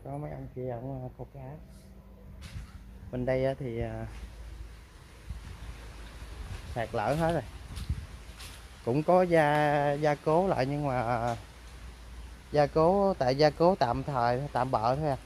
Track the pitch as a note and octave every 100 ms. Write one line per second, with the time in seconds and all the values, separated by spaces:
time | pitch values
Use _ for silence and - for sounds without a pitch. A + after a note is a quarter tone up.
0 | C3+ C#3+ D3+ D3 C3+ - B2+ A#2 C3 C3+
1 | B2+ - B2 C#3 C3 D3+ - - - -
2 | - - - - - - - - - -
3 | - B2+ B2 C3 C3 C3+ C3+ A#2 A#2 A2+
4 | A2+ - - - - - - - - -
5 | - - - - - - - - - -
6 | - - - - - - - - A2+ A#2
7 | G#2+ D3 E3 E3+ A#2 - - - - -
8 | - - - - - - - - - C3
9 | D3+ F#3 F#3 E3 D3 D3+ D3+ D3 C#3+ C#3+
10 | D3+ D3 - D#3 F#3+ C3+ C3 C#3+ D3 B2+
11 | A#2 A#2+ A#2 A2+ - - - - - -
12 | - - - - - D3 C#3+ D#3+ D#3+ G3
13 | G3 F#3 B2+ C3+ D3+ D3 E3+ F#3+ B2 A#2+
14 | C3 C#3 A#2+ B2 C#3+ B2 B2+ B2+ A2 C3+
15 | D#3 C3